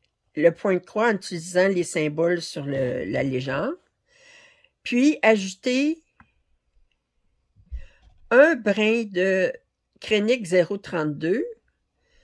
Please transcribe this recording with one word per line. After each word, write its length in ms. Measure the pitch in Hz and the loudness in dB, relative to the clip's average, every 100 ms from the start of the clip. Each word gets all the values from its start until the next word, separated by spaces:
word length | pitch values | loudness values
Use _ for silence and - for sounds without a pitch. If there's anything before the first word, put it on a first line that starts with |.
| _ _ _ - | _ _ _ 2
le 140 | 165 | 2
point 240 | 165 208 185 | 2 -2 -2
de 40 | |
croix 300 | - 214 233 | -2 -2 0
en 60 | 202 | 0
utilisant 520 | - 170 170 180 190 | -4 -10 -4 0 2
les 160 | 185 | 2
symboles 580 | 165 165 151 151 170 175 | -2 -2 -2 0 -2 -2
sur 240 | 165 160 139 | -6 -10 -6
le, 400 | 135 127 - 90 | -4 -4 -4 -6
la 180 | 131 | -4
légende. 520 | 135 127 131 135 220 359 _ _ _ _ _ - - _ _ _ | -2 -4 -4 -4 -4 -8 _ _ _ _ _ -20 -20 _ _ _
Puis, 340 | - 240 285 294 | -4 2 2 4
ajoutez 760 | 220 220 190 - 254 254 294 320 _ _ _ _ _ _ _ _ _ _ _ _ _ _ _ _ - - - _ _ _ - | 4 4 0 -6 -4 -2 -2 -4 _ _ _ _ _ _ _ _ _ _ _ _ _ _ _ _ -14 -12 -12 _ _ _ 2
un 240 | 247 311 302 | 6 6 4
brin 480 | 208 202 214 233 | -2 0 2 0
de 480 | 214 180 190 190 180 - _ _ _ _ | -2 -2 0 0 -2 -4 _ _ _ _
crénique 460 | - 214 214 254 180 | -2 0 2 -2 2
zéro 320 | 180 165 202 | 2 2 -2
trente-deux, 680 | - 175 156 147 160 220 480 453 _ _ _ _ _ _ | -6 -4 -4 -4 -2 -2 -4 -10 _ _ _ _ _ _